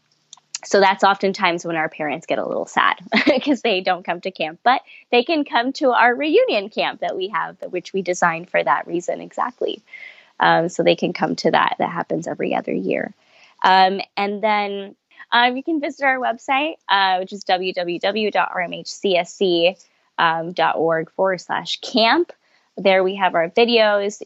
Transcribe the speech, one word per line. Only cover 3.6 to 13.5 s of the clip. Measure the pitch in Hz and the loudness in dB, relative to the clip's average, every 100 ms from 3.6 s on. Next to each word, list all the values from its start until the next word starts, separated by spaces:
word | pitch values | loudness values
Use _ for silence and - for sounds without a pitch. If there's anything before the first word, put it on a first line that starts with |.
they | 233 185 | 0 0
don't | 190 175 | -2 -4
come | 180 175 | -4 -6
to | 196 | -8
camp, | - 156 165 | -6 -8 0
but | 240 254 - - _ | 0 0 -2 -20 _
they | 240 | 2
can | 247 320 | 2 -2
come | 285 269 247 | 0 0 0
to | - 269 | 0 2
our | 233 240 | 4 4
reunion | 247 302 381 508 226 202 | 4 2 4 4 0 -2
camp | - 156 - | -2 -2 -2
that | 175 185 | -6 -6
we | 190 | -4
have, | 165 165 175 - | -4 -6 -8 -8
which | 180 - | -8 -4
we | 196 | -4
designed | 180 180 175 165 180 | -4 0 0 -2 -4
for | 170 | -2
that | 160 147 - | 0 0 -2
reason | 170 170 165 | -6 -4 -8
exactly. | 170 - - - - - _ - - - _ - | -8 -6 -6 -4 -8 -8 _ -20 -20 -20 _ 0
Um, | 170 165 170 | 2 4 0
so | - | 0
they | 170 175 | 2 2
can | 175 | -2
come | - 165 170 | -2 -4 -2
to | 170 | 0
that. | - - - | 2 0 -2
That | 175 | -4
happens | 170 - 165 175 | -4 -6 -6 -6
every | - - | -6 -4
other | - - | -4 -4
year. | - 190 - - - _ _ _ | -4 -4 -4 -6 -14 _ _ _